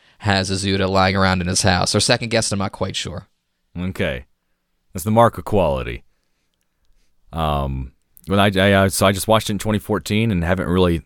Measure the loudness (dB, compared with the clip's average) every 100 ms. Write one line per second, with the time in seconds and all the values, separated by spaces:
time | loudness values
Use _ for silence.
0 | _ _ -2 0 0 -2 -2 0 0 2
1 | 2 2 2 0 -2 0 2 2 0 0
2 | 0 0 0 -2 -2 -4 -6 -6 -8 -6
3 | -10 -12 -16 _ _ _ _ -8 -8 -4
4 | -6 -6 -12 _ _ _ _ _ _ -8
5 | 0 4 4 2 -2 0 2 -2 -6 -12
6 | _ _ _ _ _ _ _ _ _ _
7 | _ _ _ -4 -2 0 -2 -6 -8 _
8 | _ _ -2 2 2 4 4 4 2 2
9 | 0 0 0 0 0 -4 -2 -4 -2 -4
10 | -2 -2 0 0 0 0 0 2 2 0